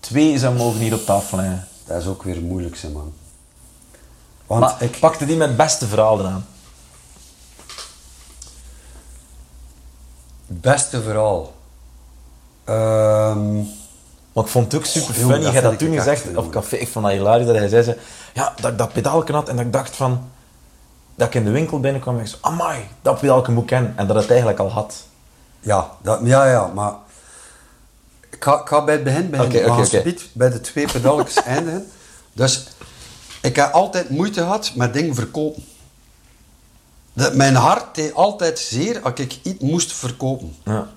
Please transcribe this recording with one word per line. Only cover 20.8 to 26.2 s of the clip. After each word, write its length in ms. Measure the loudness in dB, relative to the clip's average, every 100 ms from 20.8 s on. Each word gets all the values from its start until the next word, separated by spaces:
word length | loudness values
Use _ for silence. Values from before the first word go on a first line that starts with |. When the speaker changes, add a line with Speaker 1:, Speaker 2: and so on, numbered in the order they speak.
| _ _ _
Speaker 1:
dat 120 | -2 0
ik 60 |
in 100 | 0
de 60 | 0
winkel 300 | 0 -2 -2
binnenkwam 340 | -2 -2 -4
en 60 | -6
ik 60 | -6
zei, 120 | -4
"Amai, 360 | -4 -2 -4 -6 -10 -4
dat 180 | -2 0
pedaalken 320 | 4 4 4
moet 100 | 0
ik 60 | 0
kennen." 240 | 0 -2 -4
En 100 | 0
dat 100 | 0
het 120 | 4
eigenlijk 300 | 4 4 0
al 120 | -2
had. 240 | -2 -6 -10 -20 _ _ _ _ _
Speaker 2:
Ja, 300 | 0 0 0 -8
dat, 180 | -2 0